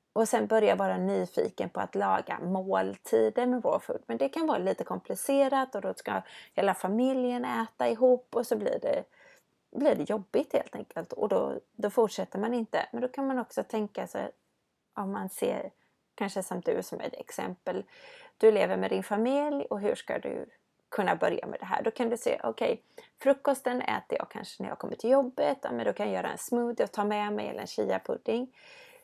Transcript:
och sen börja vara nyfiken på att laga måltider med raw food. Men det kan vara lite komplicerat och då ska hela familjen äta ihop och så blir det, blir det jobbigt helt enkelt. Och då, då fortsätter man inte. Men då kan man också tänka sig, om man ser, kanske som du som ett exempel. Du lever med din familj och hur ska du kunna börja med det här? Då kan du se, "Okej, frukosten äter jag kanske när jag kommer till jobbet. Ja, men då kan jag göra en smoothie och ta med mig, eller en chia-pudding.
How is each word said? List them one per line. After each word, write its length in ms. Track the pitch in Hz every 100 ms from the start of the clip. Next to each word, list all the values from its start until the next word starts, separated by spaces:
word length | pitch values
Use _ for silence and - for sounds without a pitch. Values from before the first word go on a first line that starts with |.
| _
och 160 | 214 220
sen 180 | 226 214
börja 280 | 220 208 190
vara 220 | 190 185
nyfiken 720 | 185 196 180 - - - 185
på 100 | 185
att 160 | 196 196
laga 440 | 196 190 - -
måltider 1080 | 175 190 190 190 190 190 - 226 220 240 247
med 200 | 247 170
raw 140 | 156
food. 220 | - - -
Men 120 | 233
det 120 | 277
kan 180 | 311 320
vara 100 | 220
lite 260 | 190 185
komplicerat 920 | 170 180 - 196 - 277 269 269 262 202
och 60 |
då 120 | 190
ska 280 | 190 - 190 - - -
hela 200 | - 196
familjen 720 | 185 185 214 262 262 247 247 247
äta 440 | 233 226 - 247
ihop 460 | 226 254 247 - 226
och 120 | 233
så 80 | 220
blir 240 | 202 -
det, 220 | - - - _ - - _ _ _ -
blir 160 | 285 214
det 140 | 147
jobbigt 440 | 214 185 - 311
helt 220 | - - -
enkelt. 380 | - - 170
Och 160 | - 214
då, 300 | 190 - - _
då 180 | - 208
fortsätter 500 | 247 220 - - 190
man 140 | 220
inte. 320 | 247 220 - -
Men 100 | 233
då 60 | 254
kan 200 | 277 269
man 120 | 254
också 240 | 214 -
tänka 440 | 214 220 208 - 185
sig, 240 | 202 - - _ _ _ _ _ -
om 160 | 196
man 180 | 196 190
ser, 420 | - 196 196 196 _ _ _ _ -
kanske 280 | 196 190
som 180 | 185 185
du 220 | - 185
som 160 | 180 -
ett 140 | -
exempel. 720 | - - - 185 185 - 190 - - - - - -
Du 140 | 220
lever 260 | 208 185 190
med 120 | 190
din 140 | 190
familj 640 | 190 208 233 285 294 285 -
och 100 | 208
hur 160 | 202 -
ska 240 | - -
du 260 | - - - _ _ _ -
kunna 240 | - 180 170
börja 320 | - - -
med 120 | -
det 60 | 190
här? 180 | -
Då 80 | 220
kan 180 | 220 233
du 80 | 233
se, 220 | - -
"Okej, 400 | - 220 247 - _ - - -
frukosten 600 | 269 277 - 269 254 247
äter 360 | - - - -
jag 120 | -
kanske 340 | - - -
när 60 | -
jag 100 | -
kommer 160 | - -
till 140 | 226
jobbet. 480 | 269 254 - 294 269
Ja, 100 | -
men 140 | 233 214
då 80 |
kan 120 | 196 208
jag 100 | 185
göra 160 | 175
en 60 | -
smoothie 460 | - 240 240 226
och 80 | 208
ta 120 | -
med 300 | 208 208 208
mig, 140 | 208 208
eller 120 | 202
en 60 | -
chia-pudding. 800 | - 202 190 - - - 226 254 - - - - -